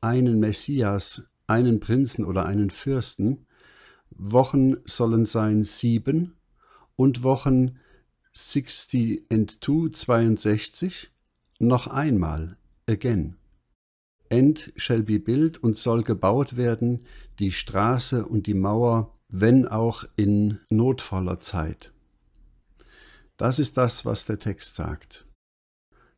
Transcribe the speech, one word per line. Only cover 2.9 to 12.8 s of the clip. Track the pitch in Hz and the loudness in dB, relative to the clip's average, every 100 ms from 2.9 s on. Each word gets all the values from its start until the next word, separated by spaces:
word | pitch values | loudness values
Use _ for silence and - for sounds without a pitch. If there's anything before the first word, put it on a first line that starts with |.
| 135 - - 104 143 _ _ - _ - _ _ | -4 -4 -2 -2 -2 _ _ -20 _ -20 _ _
Wochen | - 98 120 131 139 131 131 - | -14 2 2 4 4 2 2 -4
sollen | - 117 113 110 | -2 2 2 2
sein | 113 107 107 | 0 2 2
sieben | 104 - 120 117 135 160 175 - _ _ _ _ _ - | 0 -2 0 0 0 -2 -2 -8 _ _ _ _ _ 2
und | 135 123 | 2 2
Wochen | 127 131 139 131 127 127 _ _ _ _ _ | 0 0 2 2 2 -2 _ _ _ _ _
sixty | - - 147 127 - - 123 113 - - | -12 -4 -4 -4 -6 -2 -2 0 -4 0
and | 110 101 - | 0 0 -4
two, | - 156 160 | -2 0 -2
zweiundsechzig, | - - 117 113 107 107 107 - - 180 - - _ _ _ _ _ | -4 0 4 4 2 2 0 -2 -6 -8 -8 -18 _ _ _ _ _
noch | 117 123 - | 2 2 -2
einmal, | 135 151 104 82 78 82 - _ _ | -2 0 0 0 -4 -8 -14 _ _